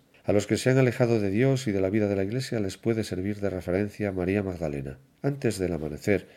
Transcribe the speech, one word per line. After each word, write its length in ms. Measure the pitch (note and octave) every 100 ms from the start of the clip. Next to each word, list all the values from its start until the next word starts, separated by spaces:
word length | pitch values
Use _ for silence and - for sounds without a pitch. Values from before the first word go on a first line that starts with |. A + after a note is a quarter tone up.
| _ _
A 100 | -
los 140 | G2+ G2
que 100 | G#2+
se 140 | B2+
han 80 | C3
alejado 400 | B2+ A2+ A#2+ A#2
de 120 | G2+
Dios 360 | G#2 C3 C3 A#2+
y 60 |
de 80 | G2
la 100 | F#2+
vida 160 | G#2+ G#2
de 80 |
la 80 | G2
Iglesia 380 | G2 B2 C3+ A#2
les 160 | G2 -
puede 260 | A2+ A2+
servir 380 | G#2 F2+ G2 G#2
de 100 | G2+
referencia 640 | F#2 F2+ F2+ G#2 - G#2
María 320 | F#2 F2 G2+
Magdalena. 540 | G2 F2 D#2+ C#2+ C2+ C2 - _
Antes 380 | C#3+ C#3+ B2 F#2+
del 140 | F2+
amanecer, 560 | E2 D2+ D2+ - F#2+ -